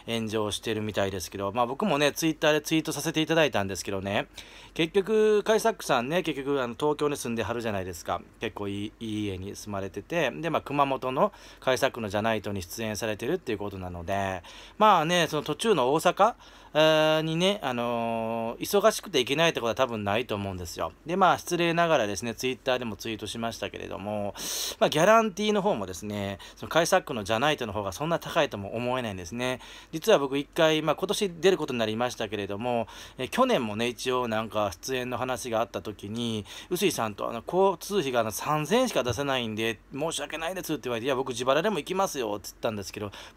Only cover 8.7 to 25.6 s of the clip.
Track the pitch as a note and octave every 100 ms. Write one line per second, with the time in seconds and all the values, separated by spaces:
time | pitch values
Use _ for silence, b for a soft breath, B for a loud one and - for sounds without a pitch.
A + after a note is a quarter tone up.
8.7 | G2+ G#2+ - A2+ G#2+ G#2 F#2 F#2+ - G#2+
9.7 | G2+ F#2+ G#2 - E3+ C3+ D3 D#3+ C3+ -
10.7 | C#3+ C#3 C3 B2+ C3 G3+ - B B -
11.7 | B2+ C3+ A#2+ G#2+ G#2 A2 A2 G#2 G2+ F2
12.7 | - A2 G#2 A2+ G#2+ A#2+ F3 - G#2 G2+
13.7 | F#2+ F#2 F2 E2+ G2 G2 F#2 - B B
14.7 | - G#3+ F#3 D#3 F3 D#3 D3+ C#3 D3 A3+
15.7 | F3+ B2 D#3 F3+ - G#3 - B B B
16.7 | D3+ D#3 D#3 D#3 D#3 D#3+ D#3+ F#3 G3+ C3+
17.7 | A#2+ A#2+ A#2+ A#2 A2+ A2+ A#2 A2+ - -
18.7 | G3+ G#3+ - A3 C3 A#2+ C#3+ E3 D3+ A#2
19.7 | G#2+ C3 A2+ G2+ G#2+ A#2+ G#2 G2 F#2 F2
20.7 | - E2+ - D3 F3+ F3+ C#3+ - E3+ E3+
21.7 | E3 E3+ D3+ G#2 G2 A#2 A2 C3 A#2+ -
22.7 | B2+ A#2+ G2+ A2+ G#2+ G#2 A#2 A#2 A2 G2
23.7 | F#2 F#2 F#2 G2 G#2 G2+ - B B B
24.7 | B F#3+ D3+ F3 A3+ A3 F3+ G#3+ G#3